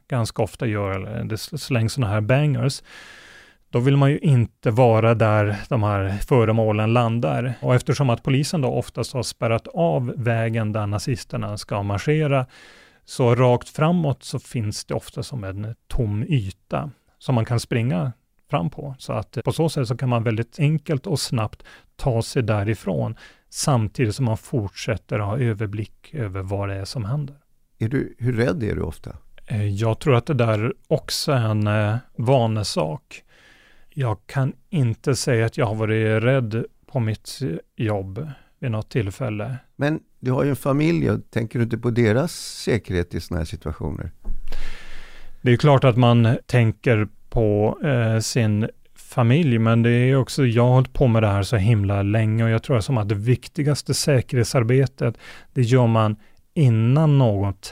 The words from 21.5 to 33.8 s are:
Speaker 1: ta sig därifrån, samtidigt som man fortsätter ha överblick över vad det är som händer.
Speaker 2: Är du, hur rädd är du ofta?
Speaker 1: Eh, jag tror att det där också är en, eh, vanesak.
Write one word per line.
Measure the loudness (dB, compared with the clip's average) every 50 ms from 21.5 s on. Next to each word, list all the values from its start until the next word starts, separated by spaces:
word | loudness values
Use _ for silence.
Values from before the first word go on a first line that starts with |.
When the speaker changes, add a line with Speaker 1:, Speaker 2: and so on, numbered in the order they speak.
| -6 -12 -20 -20 -20 -20 _ _ _
Speaker 1:
ta | -6 -4 -2 0 0 -2
sig | -2 -2 -2 0
därifrån, | 0 0 0 0 -2 -2 -4 -4 -4 -4 -2 -2 -4 -6 -10 -16 -20 -20 _ _ _
samtidigt | -10 -6 -2 0 2 2 0 -2 -2 -2 -2 -2 0
som | 0 0
man | -2 -2
fortsätter | -2 -6 -4 -4 -4 -4 -4 -8 -8 -6 -4 -6 -6 _ -6 -4 -4
ha | -2 -2 -2 -2
överblick | 0 -2 -2 -2 -4 -6 -6 -6 -8 -8 -10 -20 _ -14 -8
över | -6 -6 -6 -6 -6 -6
vad | -4 -4 -4 -4 -4
det | -6
är | -6 -8
som | -8 -8 -6 -4
händer. | -4 -4 -4 -4 -8 -10 _ _ _ _ _ _ _ _ -4
Speaker 2:
Är | -4 -2
du, | -2 -2 -4 -4 -8 -6
hur | -4 -2 0
rädd | 0 0 0 0 -2 -2
är | -4 -4
du | -4
ofta? | -4 -6 -8 -10 -14 -16 -16 -16 -20 -20 -20 -20 -12
Speaker 1:
Eh, | -8 -4 -2 -2 -2
jag | -2 0 0 0 0 0
tror | 2 2 4
att | 4 2
det | 0 0
där | 0 2 2 2 0 0 -2 -4 _ -6 -2
också | -2 -2 -2 -4 -8 -6 -2 0 0
är | 0 0
en, | 0 0 0 0
eh, | 0 0 0 0 0 -2 -2 -6 -8 -8
vanesak. | -4 0 2 2 4 4 2 0 -2 -4 -4 -2 -2 -2 -4 -4 -8 _ _ -20 -20 _ _ _ _ _ -20 -20 _ _ _ _ -20